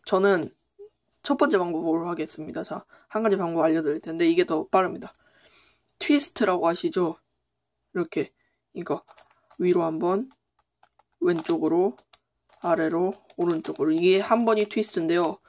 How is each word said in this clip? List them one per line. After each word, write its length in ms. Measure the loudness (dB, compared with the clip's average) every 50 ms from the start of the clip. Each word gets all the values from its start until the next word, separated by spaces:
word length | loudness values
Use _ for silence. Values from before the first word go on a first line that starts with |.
| -6
저는 500 | -2 0 4 4 4 4 2 0 -4 -10 _ _ _ _ -20 -20 -20 _ _ _ _ _ _ -4
첫 140 | -2 0
번째 200 | 2 2 2 2
방법으로 520 | 2 0 0 -4 -2 0 0 0 0 -2 -4
하겠습니다. 540 | -6 -6 -8 -8 -10 -14 -14 -12 -10 -10 -10
자, 200 | -10 -12 -12 -14 _ _ -20 _
한 160 | _ -4 -2 0
가지 140 | 0 0
방법 260 | 0 -2 -2 0 0 2
알려드릴 380 | 2 2 0 0 -2 -4 -4
텐데, 260 | -6 -6 -2 2 2
이게 180 | 4 4 4 2
더 220 | 0 0 -4 -2
빠릅니다. 460 | 0 2 2 2 0 -4 -8 -14 -16 -20 _ _ _ _ _ _ _ _ _ _ _ _ _ _ _ _ -6
트위스트라고 680 | 0 2 2 2 2 0 -2 -2 0 0 0 2 0
하시죠? 500 | 0 0 0 -2 -4 -2 0 -2 -2 -4 -8 _ _ _ _ _ _ _ _ _ _ _ _ _ _ -6
이렇게, 400 | -6 -6 -4 -4 -6 -6 -6 _ _ _ _ _ _ _ _ -14
이거 300 | -10 -6 -6 -6 -8 -8 -16 -20 -20 -20 _ _ _ _ _ -6
위로 260 | -2 2 2 2 2 2
한 160 | -2 -2 -2
번, 300 | -2 0 0 -2 -4 -6 -12 _ _ _ _ _ _ _ _ _ _ _ _ _ _ _ _ -2
왼쪽으로, 760 | 0 0 0 0 0 -2 -2 0 0 2 2 2 2 0 -2 -6 -16 _ -20 -20 _ _ _ _ _ _ _ -6
아래로, 520 | -2 0 0 0 0 0 0 0 -2 -2 -4 -6 _ _ -6
오른쪽으로. 560 | -2 0 0 0 -2 -2 -6 -4 -2 0 0 2
이게 260 | 4 4 4 4 4
한 240 | 2 2 2 2 4
번이 220 | 2 2 2 0
트위스트인데요. 720 | 0 -2 -4 -2 -2 -2 -2 0 0 2 2 2 0 -2 -6 _